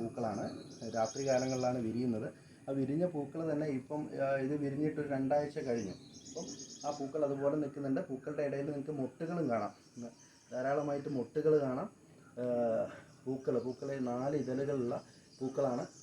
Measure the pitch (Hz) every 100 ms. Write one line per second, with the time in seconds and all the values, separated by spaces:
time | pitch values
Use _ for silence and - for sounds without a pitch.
0 | 117 120 113 104 120 - - - 113 113
1 | 110 135 135 127 131 131 127 127 113 113
2 | 127 110 139 - - - - 139 131 151
3 | 180 156 139 160 160 147 151 127 - 151
4 | - 135 135 139 131 147 139 139 151 151
5 | 143 135 135 147 147 156 131 117 98 -
6 | - - - 165 139 139 - - 147 143
7 | 139 156 139 139 143 151 139 143 139 135
8 | - 131 151 151 143 139 147 143 139 147
9 | 127 - 165 170 139 113 101 - - 120
10 | 117 - - - - 123 131 147 147 143
11 | 139 127 - 156 156 151 135 127 214 -
12 | - - - 120 123 120 117 113 113 -
13 | - - 131 131 151 120 123 123 139 139
14 | 123 120 135 151 127 131 139 139 120 139
15 | - - - - 131 143 135 123 - -